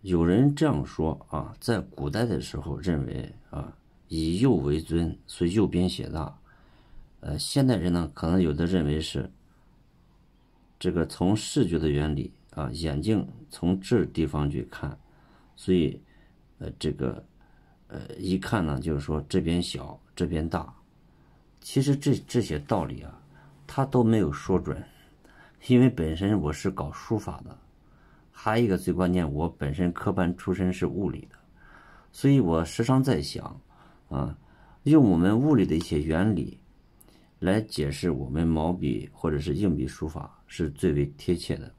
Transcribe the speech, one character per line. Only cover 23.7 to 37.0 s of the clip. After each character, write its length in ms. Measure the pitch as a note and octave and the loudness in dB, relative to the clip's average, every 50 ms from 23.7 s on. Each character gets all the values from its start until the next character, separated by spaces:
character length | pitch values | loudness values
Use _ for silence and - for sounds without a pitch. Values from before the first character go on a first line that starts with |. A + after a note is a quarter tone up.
| - - C3+ | -2 -2 -2
都 200 | C#3 - B2+ A#2+ | 2 4 4 6
没 160 | A2+ A2+ A2 | 6 6 4
有 120 | G2 D2 | 4 2
说 280 | D2 - - - G2 F2+ | 0 -4 -2 0 0 0
准， 240 | - - D2 D2+ - - - - - - _ _ _ - - - - - _ _ - - | 0 -2 -6 -8 -8 -14 -18 -20 -20 -20 _ _ _ -20 -20 -20 -20 -20 _ _ 0 4
因 120 | B2+ B2 | 6 6
为 100 | B2+ C3 | 6 6
本 260 | B2 - D#2+ D#2 D#2+ | 4 2 -2 -2 -2
身 240 | D#2+ G2 G2 G#2+ G2 | 0 0 2 2 2
我 120 | D#2 D2 | 0 -2
是 180 | D#2 - - G2 | -4 -2 -4 -4
搞 220 | - - D#2 C#2+ | -2 -2 -6 -8
书 260 | D2 - - - A2+ G#2+ | -8 -12 -6 -4 -4 -4
法 240 | - - - - - | -4 -6 -10 -10 -14
的， 120 | - - - - - _ _ _ _ _ _ - - - _ _ _ _ | -18 -18 -20 -20 -20 _ _ _ _ _ _ -20 -20 -20 _ _ _ _
还 260 | - - A2 G#2+ A#2 | -6 -2 0 2 2
有 60 | A#2+ | 4
一 20 | A2 | 4
个 100 | F#2 F2 | 2 0
最 160 | - - F2 | 0 -2 0
关 200 | F2 F#2 F2+ F2+ | 0 2 2 2
键， 180 | F2+ E2+ D2 C#2 | 2 2 0 0
我 140 | D2 D#2+ E2+ | -2 -2 -4
本 260 | E2 - D2 C#2+ C#2+ | -4 -4 -6 -4 -2
身 200 | D#2+ F#2 F2 F2 | 0 0 0 0
科 180 | - - G#2+ | 0 -2 -2
班 240 | F#2+ F#2+ F2+ E2+ F2+ | 0 0 0 0 -2
出 180 | - - - F#2 | -4 -2 -4 -2
身 200 | F2+ F#2+ F#2 F2+ | 0 0 0 0
是 120 | - F#2+ E2 | 0 -2 -2
物 220 | - F2 G2+ E2 | -2 -2 -2 -2
理 120 | - - - - | -4 -6 -12 -16
的， 60 | - - _ _ _ - - - - - - - - - - - | -20 -20 _ _ _ -20 -20 -20 -20 -20 -20 -20 -20 -20 -20 -20
所 180 | _ - - C#3 | _ 0 4 6
以 120 | C#3 C#3 | 6 6
我 240 | A2 E2+ E2 D#2+ E2 | 6 4 4 2 0
时 180 | E2 - - A2+ | -2 -2 -2 2
常 180 | A#2 C3 C3 | 2 4 4
在 200 | C3 C#3 A#2+ D#2 | 4 4 2 0
想， 400 | C#2+ - - - - - - - - _ - - - - - - _ _ | 0 -4 -8 -10 -10 -12 -16 -16 -20 _ -20 -20 -20 -20 -20 -20 _ _
啊， 280 | - C#2 C#2+ - - - - - - - - - - - - | -4 -4 -4 -4 -6 -10 -16 -20 -20 -20 -20 -20 -20 -6 2
用 260 | C#3 D3+ D#3+ C3+ G#2 | 6 8 8 8 8
我 60 | F2+ | 6
们 240 | E2 F2 F#2+ G#2 A2+ | 6 4 4 4 4
物 160 | C3+ D3+ D3+ | 4 4 4
理 100 | A#2+ F#2 | 4 4
的 80 | - D#2 | 4 2
一 60 | E2 | -2
些 220 | E2+ - E2+ D2+ | 0 0 -2 -2
原 340 | D2 D#2+ D#2 E2 F#2+ A2 G#2 | 0 0 2 2 2 2 2
理 240 | E2 C#2 - - - - - - - _ _ _ _ | 0 -2 -6 -10 -16 -20 -20 -20 -20 _ _ _ _